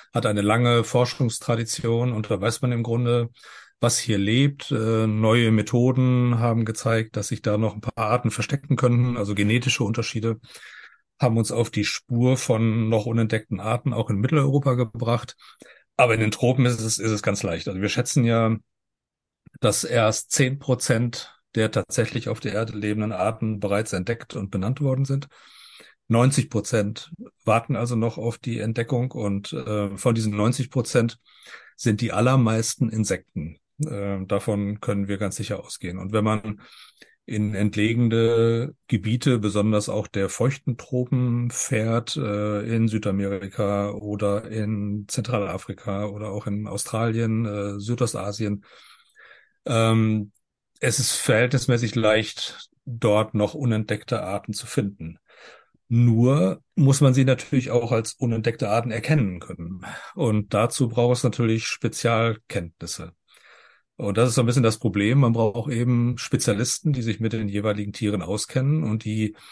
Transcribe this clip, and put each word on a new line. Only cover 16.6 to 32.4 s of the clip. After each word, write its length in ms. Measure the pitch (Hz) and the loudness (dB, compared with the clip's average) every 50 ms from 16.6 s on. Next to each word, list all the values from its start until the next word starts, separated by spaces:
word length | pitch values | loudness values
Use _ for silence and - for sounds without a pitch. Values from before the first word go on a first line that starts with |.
| 127 | 2
ist 140 | 123 120 110 | 2 2 0
es, 180 | 110 113 110 - | -2 -2 -2 -2
ist 140 | 101 110 110 | -2 -2 -2
es 100 | 104 - | -2 0
ganz 220 | 110 101 - - | -2 -2 -2 -2
leicht. 240 | 92 92 98 - - | -4 -4 -4 -6 -6
Also 120 | 95 92 | -6 -4
wir 80 | 101 101 | -2 -2
schätzen 360 | - - 120 - - 147 120 | -2 -2 -2 0 2 2 2
ja, 320 | 117 117 113 113 110 113 110 _ _ _ _ _ _ _ _ _ _ _ _ _ _ _ _ _ - - - | 4 4 4 2 2 0 -2 _ _ _ _ _ _ _ _ _ _ _ _ _ _ _ _ _ -20 -8 0
dass 240 | - 110 101 - - | 0 2 2 2 0
erst 480 | - 123 117 110 110 110 - - - - | 0 2 2 2 2 2 0 -4 -2 0
zehn 260 | - 139 127 135 139 | 2 2 2 0 -4
Prozent 720 | - - 127 120 - - 120 113 123 120 117 - - - - _ _ _ - | -2 -2 -2 -2 0 0 0 2 0 -2 -4 -6 -14 -16 -20 _ _ _ -2
der 160 | 113 110 107 | 0 0 0
tatsächlich 580 | - 107 95 - - - 110 - - 120 - 110 | 0 -2 -4 -2 -2 -2 -2 -2 -2 -6 -4 -6
auf 120 | 113 - | -6 -6
der 120 | - 113 98 | -6 -4 -4
Erde 240 | 107 113 107 - | -4 -4 -4 -6
lebenden 360 | 104 107 107 107 107 107 107 104 | -6 -4 -4 -2 -2 -2 -4 -2
Arten 480 | 92 92 107 113 - 117 110 107 101 | -2 -2 -2 -2 -2 -4 -4 -4 -2
bereits 320 | 104 98 101 98 92 - - | -2 -2 0 0 -2 -2 -4
entdeckt 420 | 92 90 - 117 - - - - | -4 -4 -4 -6 -6 -8 -12 -10
und 160 | - 98 98 | -8 -8 -6
benannt 300 | - 95 92 110 135 - | -4 -4 -2 -2 -2 -2
worden 240 | 147 135 131 131 139 | 0 0 0 0 0
sind. 240 | 135 139 139 139 - _ - - - - - - - - - - - _ _ _ - | -2 -2 -4 -6 -8 _ -20 -20 -20 -20 -20 -20 -20 -20 -20 -20 -20 _ _ _ 0
Neunzig 420 | 113 117 123 135 139 143 113 - | 4 4 4 4 4 2 0 0
Prozent 600 | - 107 107 - - 110 101 104 110 - - - 165 - 247 - _ _ - | -2 -4 -4 0 0 0 0 -2 -4 -8 -12 -18 -16 -16 -18 -18 _ _ 0
warten 320 | - 107 117 - - 131 | 2 2 2 2 0 -4
also 180 | 107 120 120 123 | -2 -2 -2 -2
noch 240 | 110 113 113 - - | -2 -2 -2 -4 -4
auf 200 | 113 117 113 - | -6 -6 -6 -6
die 200 | - 123 117 113 | -6 -6 -6 -4
Entdeckung 540 | 107 113 113 120 117 - 131 120 123 131 - | -4 -4 -2 -4 -2 -2 -2 -2 -2 -2 -4
und, 400 | 120 110 101 98 98 101 - - | -4 -4 -2 -4 -4 -6 -6 -10
äh, 440 | - - 107 107 104 101 98 101 | -8 -6 -4 -4 -2 -2 -4 -4
von 200 | - - 127 113 | -2 0 0 2
diesen 200 | 113 110 107 104 | 2 0 -2 0
neunzig 320 | 104 104 120 127 - 123 - | 2 2 2 2 0 -2 -4
Prozent 500 | - 131 117 - - 123 113 117 - - _ _ _ _ - - - - - - _ | -2 -4 -2 0 2 2 2 0 -2 -6 _ _ _ _ -20 -20 -20 -20 -20 -20 _
sind 240 | - - 120 107 104 | -2 0 0 2 2
die 100 | 117 107 | 0 -2
allermeisten 760 | - 104 113 127 135 135 | 0 2 4 4 4 4